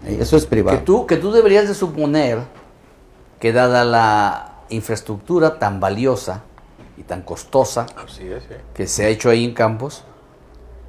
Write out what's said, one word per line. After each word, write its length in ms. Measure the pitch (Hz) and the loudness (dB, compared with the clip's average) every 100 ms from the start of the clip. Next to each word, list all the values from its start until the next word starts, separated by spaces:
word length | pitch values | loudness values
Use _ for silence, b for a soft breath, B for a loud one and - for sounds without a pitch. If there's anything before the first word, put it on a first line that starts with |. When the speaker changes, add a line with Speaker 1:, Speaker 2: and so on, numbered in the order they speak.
| - | -8
Speaker 1:
Eh, 120 | 107 | -6
eso 160 | 113 156 | 2 2
es 80 | - | 2
privado. 320 | 113 95 98 | 0 2 0
Speaker 2:
Que 40 | - | 2
tú, 200 | 226 - | 2 2
que 120 | 160 | -2
tú 140 | 190 | 2
deberías 360 | 226 214 202 202 | 4 6 4 2
de 60 | |
suponer 640 | 196 180 151 147 151 131 113 127 - - - - - - _ - - | -2 -4 -2 0 0 0 -2 -8 -16 -20 -20 -20 -20 -20 _ -20 -4
que 120 | 113 | 0
dada 320 | 117 123 123 | 2 4 4
la 640 | 120 117 110 107 101 - - - - | 4 4 4 4 2 -2 -10 -20 -10
infraestructura 880 | 113 104 107 - 104 - 175 156 - | -8 -6 -8 -8 -10 -2 2 2 2
tan 200 | 104 98 | -4 -2
valiosa 640 | 95 101 131 120 - 101 - - - - - - | -2 0 -2 -2 -6 -12 -12 -20 -20 -20 -20 -18
y 60 | |
tan 180 | - 90 | -12 -12
costosa 640 | - 85 - 135 127 120 120 - - | -10 -14 -2 0 0 -2 -6 -10 -18
Speaker 3:
Así 220 | - 92 | -16 -14
es, 120 | 117 | -14
sí. 120 | - 117 - | -14 -20 -16
Speaker 2:
que 140 | - 95 | -10 -6
se 180 | - 107 | -2 0
ha 40 | |
hecho 200 | 110 120 | 2 2
ahí 160 | 117 120 | 2 2
en 80 | |
Campos 500 | 117 113 110 139 - - - - - - - - - | 0 0 -2 -10 -14 -20 -20 -20 -20 -20 -20 -20 -20